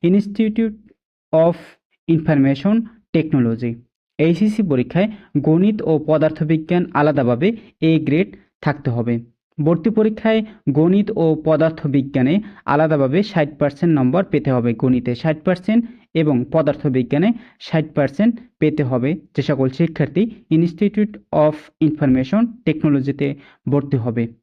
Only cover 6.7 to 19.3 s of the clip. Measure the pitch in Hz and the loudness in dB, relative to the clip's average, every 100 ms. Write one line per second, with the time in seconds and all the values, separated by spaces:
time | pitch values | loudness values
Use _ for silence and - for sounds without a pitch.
6.7 | 180 180 135 147 143 120 120 180 226 - | -2 0 0 0 2 0 0 0 -2 -12
7.7 | _ 160 160 135 139 - - _ _ - | _ 2 2 2 0 -2 -6 _ _ -4
8.7 | 143 - 117 117 117 117 _ _ - 151 | -2 -4 -2 -2 -4 -6 _ _ -4 0
9.7 | 170 220 220 214 220 226 220 214 - - | 0 0 2 0 0 0 0 -2 -8 -2
10.7 | 139 165 196 202 - 165 160 156 156 160 | 2 4 2 0 0 0 0 0 2 2
11.7 | 160 151 135 135 139 127 185 214 - - | 0 -2 -2 0 0 0 0 -2 -16 -4
12.7 | 143 160 156 131 151 208 - 143 - 147 | 0 2 2 0 0 -2 -2 -2 -2 -4
13.7 | 139 170 156 127 156 196 147 143 127 120 | 0 0 2 2 0 0 -2 0 0 0
14.7 | 110 127 127 123 123 160 156 - 180 - | 0 0 0 -2 -4 -2 -2 -2 -2 0
15.7 | 226 233 - _ 160 156 127 123 160 147 | 0 0 -8 _ -2 2 0 0 0 0
16.7 | 139 151 131 127 143 196 233 - _ - | 0 0 0 0 0 0 0 -6 _ -4
17.7 | 160 156 - 139 - 220 233 - _ 151 | -2 -2 -2 -2 2 0 0 -10 _ 0
18.7 | 151 135 127 127 156 - | 0 -2 0 -2 -4 -6